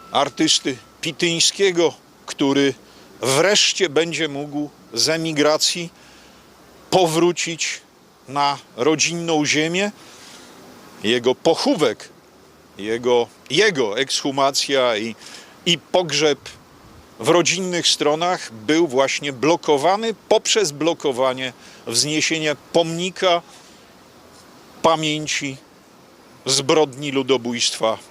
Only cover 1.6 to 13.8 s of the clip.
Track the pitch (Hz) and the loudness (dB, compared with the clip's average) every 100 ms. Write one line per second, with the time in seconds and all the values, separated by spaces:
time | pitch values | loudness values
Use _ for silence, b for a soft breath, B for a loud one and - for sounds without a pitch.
1.6 | 196 175 156 - - - - - 139 139 | 2 2 0 -2 -16 -20 -14 -2 0 2
2.6 | 139 127 B B B - 120 139 180 208 | 0 -2 B B B -6 0 2 2 2
3.6 | - - 175 143 170 151 156 139 147 147 | 0 0 0 0 0 -2 -4 -4 -6 -6
4.6 | 147 - - 113 120 165 165 151 147 156 | -6 -10 -8 -2 0 0 -2 0 2 2
5.6 | - 175 170 B B B B B B - | 0 -4 -8 B B B B B B -20
6.6 | - - - 185 165 160 175 170 170 160 | -20 -20 0 2 4 4 2 0 -6 -6
7.6 | - - - _ _ _ - 143 143 135 | -8 -8 -14 _ _ _ -8 -2 -2 -2
8.6 | - 113 135 156 160 170 170 156 139 143 | -8 -2 0 2 0 -2 -2 0 0 0
9.6 | 156 180 208 B B B B B B B | 0 -2 -4 B B B B B B B
10.6 | - - - - 101 123 120 127 165 160 | -20 -20 -20 -6 -2 0 0 2 2 2
11.6 | 269 233 131 104 - - _ - - - | 0 0 0 -2 -10 -20 _ -20 -20 -20
12.6 | - - 104 117 123 120 117 - - 143 | -20 -10 -6 -2 2 2 0 -8 -4 0
13.6 | 214 147 | 2 2